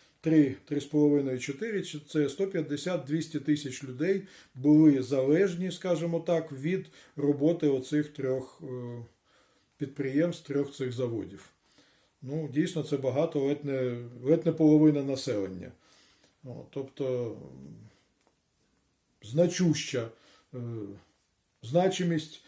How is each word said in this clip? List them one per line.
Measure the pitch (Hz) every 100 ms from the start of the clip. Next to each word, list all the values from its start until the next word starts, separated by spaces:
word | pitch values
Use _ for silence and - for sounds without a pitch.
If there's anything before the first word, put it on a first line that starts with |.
| _ _
три, | 160 160 139 - -
три | 143
з | 143
половиною, | 151 147 147 135 127
чотири, | 123 135 226 208
це | - 151 - 156 143
сто | - 196
п'ятдесят, | 190 143 143 175 175 131
двісті | 160 156 147
тисяч | 131 147 143 127
людей | 135 127 165 196 190 - - 127
були | 139 151 156 139
залежні, | 117 135 135 156 196 170 185
скажімо | 180 185 170 170 165
так, | 165 165 160
від | 135 151 185 - - - -
роботи | 143 135 151 175 147
оцих | 135 131 147 147
трьох, | - 131 131 131 -
е, | 147 127 120 120 117 _ _ _ _ _ _ _
підприємств, | 135 - 135 139 175 170 -
трьох | 139 139 -
цих | 131
заводів. | 120 123 113 95 98 - _ _ _ _ _ _ _
Ну, | 127 151 151
дійсно, | 127 180 165
це | 143 139
багато, | 131 123 165 147
ледь | 135 143 143
не, | 135 127 120 120 117
ледь | 127 160 170
не |
половина | 156 156 151 156 143
населення. | 139 131 - 107 95 92 87 - _ _ _ _ _ _
О, | 131 120 -
тобто, | 143 131 - 135 127 120 104 67 65 69 107 110 _ _ _ _ _ _ _ _ _ _ _ _ _
значуща, | 104 135 175 175 185 151 - 127 117 - _ _ _
е, | 127 120 113 101 104 _ _ _ _ _ _
значимість, | 113 156 185 190 175 165 156 -